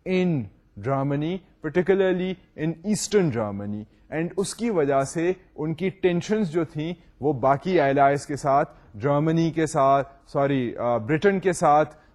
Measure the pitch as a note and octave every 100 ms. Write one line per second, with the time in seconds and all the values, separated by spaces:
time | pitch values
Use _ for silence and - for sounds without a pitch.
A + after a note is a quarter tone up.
0 | F3+ F#3 F3+ D3 G#2 _ _ G2+ A#2 C3+
1 | C#3 C#3+ D#3 F#3 _ _ D#3 F3 F3+ F#3+
2 | F#3 F3+ F#3 F3+ _ - D#3+ E3 G3 G#3
3 | - G#3 E3 A2+ G#2 G2+ G2+ G#2 G#2+ _
4 | _ D#3 E3+ F#3+ F#3+ - A#3 F3+ C#3+ C3+
5 | - E3+ F3 F#3 _ - D#3 D#3+ F#3+ -
6 | F#3 F3 - A3 F3+ E3+ D#3 D3+ D#3+ F3
7 | - _ C#3 C3 C3 C#3 F#3 F3 C#3 C#3
8 | C#3 C#3+ - C#3+ D3 C#3 D#3 - - G#2
9 | C#3 C#3+ D#3+ E3 E3 E3 D3+ D3+ C3+ C#3
10 | C3 - - C#3+ C#3 C#3 A#2 - A#2+ A#2
11 | A2 D#3 G3+ F#3+ F3+ E3 D#3 D3 D3+ -
12 | _